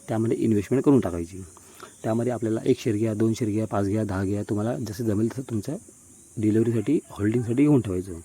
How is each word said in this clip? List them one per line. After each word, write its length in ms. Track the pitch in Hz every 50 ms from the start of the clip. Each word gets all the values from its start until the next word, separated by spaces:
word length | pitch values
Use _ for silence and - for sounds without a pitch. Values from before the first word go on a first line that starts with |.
| - -
त्यामध्ये 280 | 113 110 113 113 -
इन्व्हेस्टमेंट 480 | - 127 113 107 101 95 - 123 135 -
करून 160 | 151 139 120
टाकायची. 440 | 98 90 87 85 85 87 95 92 92 - - - - - - - - - - -
त्यामध्ये 300 | - 113 113 117 117 123
आपल्याला 280 | 120 107 113 110 110 113 -
एक 140 | 131 123 -
शेअर 160 | - 131 104
घ्या, 180 | 104 113 110 107
दोन 180 | 107 113 110
शेअर 180 | 110 - 117 107
घ्या, 160 | 101 110 110
पाच 200 | 107 117 101 101
घ्या, 180 | 98 101 110 110
दहा 200 | 101 92 95 98
घ्या, 180 | 95 101 101
तुम्हाला 340 | 104 - 107 104 107 117 135 151 117 104
जसं 160 | 98 101 120
जमेल 240 | 107 98 104 113 113
तसं 140 | - 131
तुमच्या 340 | 131 - 117 104 - 131 151 220 - - - - - - - - - - -
डिलिव्हरीसाठी, 600 | 117 104 107 104 110 113 117 113 113 101 135 151 190 - -
होल्डिंगसाठी 520 | - - 101 107 113 123 110 117 117 131
घेऊन 180 | 147 147 147 123
ठेवायचं. 320 | 101 101 90 92 90 95 85 82